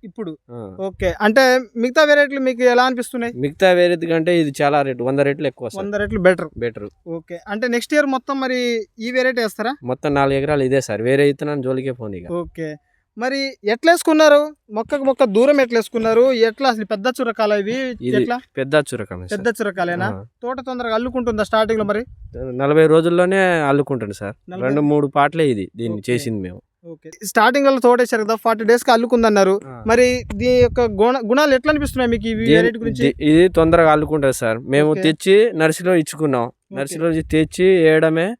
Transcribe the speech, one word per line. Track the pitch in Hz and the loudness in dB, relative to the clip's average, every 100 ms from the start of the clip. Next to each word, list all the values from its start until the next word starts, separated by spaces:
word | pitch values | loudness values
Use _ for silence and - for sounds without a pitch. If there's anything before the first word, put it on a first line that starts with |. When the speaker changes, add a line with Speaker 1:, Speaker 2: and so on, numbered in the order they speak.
Speaker 1:
ఇప్పుడు? | 220 202 190 156 _ | -18 -12 -12 -12 _
Speaker 2:
ఆ. | 120 104 131 | -16 -14 -10
Speaker 1:
ఓకే, | 190 - 185 165 | -10 -4 -6 0
అంటే | 208 220 262 254 240 240 | 2 4 4 2 -2 -4
మిగతా | 247 269 | -2 2
వెరైటీలు | 294 294 285 277 | 4 4 2 0
మీకు | 262 240 | -4 0
ఎలా | 247 247 | 2 4
అనిపిస్తున్నాయి? | 254 247 240 247 233 170 | 2 -2 -6 -6 -8 -6
Speaker 2:
మిగతా | 139 156 190 | -8 0 2
వెరైటీ | 180 175 175 170 | 4 4 2 -2
కంటే | 165 160 175 | -2 2 2
ఇది | 151 135 | 0 0
చాలా | 143 147 | 0 0
రేటు, | 139 123 | -2 -2
వంద | 120 139 | -2 0
రెట్లు | 143 143 147 | 0 0 -6
ఎక్కువ | - 120 | -6 -12
సార్. | 190 | -10
Speaker 1:
వంద | 196 | -8
రెట్లు | 202 202 214 | -6 -4 0
బెటర్. | 180 180 160 - | 2 2 -4 -8
Speaker 2:
బెటర్. | 117 110 104 _ - | -8 -8 -16 _ -14
Speaker 1:
ఓకే, | 165 - 170 185 | -14 -14 -18 -12
అంటే | 208 247 | -8 -4
నెక్స్ట్ | 240 - | -4 -2
ఇయర్ | 302 285 | 0 0
మొత్తం | 262 - 277 | -4 -6 -6
మరి | 262 254 247 233 202 - | -4 -2 -2 -4 -6 -10
ఈ | 226 | -4
వెరైటీ | 254 254 247 | 0 0 0
వేస్తారా? | 226 - 220 285 | -4 -4 -8 -6
Speaker 2:
మొత్తం | 123 127 151 | -8 -6 -2
నాలుగు | 143 139 135 | 0 0 0
ఎకరాలు | 143 147 | -2 -2
ఇదే | 131 135 | 2 0
సార్, | 127 104 | -2 -4
వేరే | 117 139 | 0 2
విత్తనాన్ని | 143 135 147 147 | 2 0 -6 -6
జోలికే | 127 131 135 | -4 -4 -6
పోను | 123 110 95 | -10 -12 -12
ఇక. | 170 | -10
Speaker 1:
ఓకే, | 170 170 - 160 151 _ _ _ - | -10 -10 -12 -12 -12 _ _ _ -8
మరి | 247 277 269 - | -6 -4 -6 -6
ఎట్లా | 202 214 320 | -4 0 2
వేసుకున్నారు? | 339 - 311 311 294 302 302 _ | 2 2 4 6 6 2 -8 _
మొక్కకు | 214 220 294 | -8 -4 -2
మొక్క | 269 254 | -2 0
దూరం | 254 196 262 285 | 2 4 4 4
ఎట్లా | 247 233 | 2 0
వేసుకున్నారు? | 220 226 220 226 254 | -2 -4 0 2 2
ఎట్లా | 254 226 220 269 | 4 0 0 -2
అసలు | 220 | -2
పెద్ద | 208 214 220 254 | -4 -4 -4 -4
చురకాల | 240 220 214 | -6 -2 -2
ఇవి? | 208 202 254 262 233 170 | -2 -2 -6 -6 -8 -4
Speaker 2:
ఇది | 127 | -2
Speaker 1:
ఎట్లా? | 175 240 _ - | -2 -4 _ -10
Speaker 2:
పెద్ద | 135 | 0
చురకమే | 151 143 120 101 90 90 | 0 0 -8 -10 -12 -8
సార్. | 208 | -4
Speaker 1:
పెద్ద | 214 220 | -4 -4
చురకాలేనా? | 208 185 175 175 190 | -6 -4 -4 -4 -6
Speaker 2:
ఆ. | 95 107 _ | -8 -14 _
Speaker 1:
తోట | 240 254 | -10 -10
తొందరగా | 262 254 233 | -10 -8 -4
అల్లుకుంటుందా | 220 247 254 240 214 | -4 -4 -4 -4 -4
స్టార్టింగ్ | 202 220 220 226 | -2 0 0 -2
లో | |
మరి? | 202 208 247 - - 120 | -2 -4 -6 -16 -18 -12
Speaker 2:
నలభై | 131 123 139 151 160 | -10 -2 2 4 6
రోజుల్లో | 160 165 170 180 190 185 170 147 | 4 4 2 2 2 2 2 2
అల్లుకుంటుంది | 143 139 131 104 | 0 0 -4 -6
సార్. | 101 101 - - | -8 -12 -12 -18
Speaker 1:
నలభై | 180 127 | -6 -2
Speaker 2:
రెండు | 143 | 0
మూడు | 147 147 143 | 0 0 0
పాటలే | 143 147 160 151 | 0 0 0 -2
ఇది | 110 92 104 | -2 -6 -8
దీన్ని | 113 107 | -8 -8
Speaker 1:
ఓకే. | 101 | -4
Speaker 2:
చేసింది | 123 - 110 | -4 -4 -6
మేము. | 92 92 _ _ 170 | -8 -14 _ _ -20
Speaker 1:
ఓకే, | 160 160 - | -20 -20 -16
స్టార్టింగ్ | 208 233 220 262 277 | -4 2 2 4 2
లో | 269 | 4
తోట | 240 247 | 4 4
వేశారు | 247 226 | 2 -2
కదా, | 214 | -2
ఫార్టీ | 226 226 220 | -2 -2 -2
డేస్ | 220 240 | 2 2
కి | - | 4
అల్లుకుందన్నారు. | 233 233 240 226 208 190 202 135 | 2 2 2 2 4 2 0 -4
Speaker 2:
ఆ. | 127 214 | -12 0
Speaker 1:
మరి | 240 247 247 - | 2 2 0 -6
దీని | 208 247 254 | -4 0 4
యొక్క | 247 254 | 2 2
గుణ-, | 240 196 226 262 220 | -2 0 0 0 0
గుణాలు | 254 302 | 2 2
ఎట్లా | 262 302 | 2 2
అనిపిస్తున్నాయి | 302 285 254 247 | -2 -2 -2 -2
మీకు | 233 220 | -2 -4
ఈ | |
Speaker 2:
దీని-, | 220 226 151 | -4 4 4
Speaker 1:
వెరైటీ | 233 226 | 4 -2
గురించి? | - 131 | -6 0
Speaker 2:
దీ-, | 135 - | -2 0
ఇది | 151 156 185 | 2 4 4
తొందరగా | 170 165 170 160 | 4 4 4 4
అల్లుకుంటుంది | 151 151 151 139 | 4 0 0 0
సార్. | 127 120 110 | 0 -2 -4
మేము | 131 139 151 | 0 2 2
Speaker 1:
ఓకే. | 156 | 2
Speaker 2:
తెచ్చి | 170 156 185 196 226 175 | 0 0 2 4 4 2
నర్సరీలో | 160 156 180 180 | 0 0 0 0
ఇచ్చుకున్నాం. | 151 147 156 131 | 0 -4 -2 0
Speaker 1:
ఓకే. | 117 _ _ 185 | -2 _ _ -10
Speaker 2:
నర్సరీలో | 139 165 165 | -8 -4 -2
తెచ్చి | 160 160 156 156 - | -2 0 0 0 2
వేయడమే | 185 185 160 156 160 160 180 240 | 2 6 6 4 2 0 -2 -6